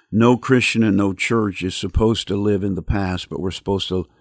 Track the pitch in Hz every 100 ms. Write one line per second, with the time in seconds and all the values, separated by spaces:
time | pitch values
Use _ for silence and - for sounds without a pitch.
0 | _ 107 120 120 - 127 - 117 110 98
1 | 101 95 - 117 107 - 92 - 98 -
2 | 113 110 - 101 104 101 98 87 - 104
3 | 92 90 - 76 92 - - 98 - 92
4 | 87 _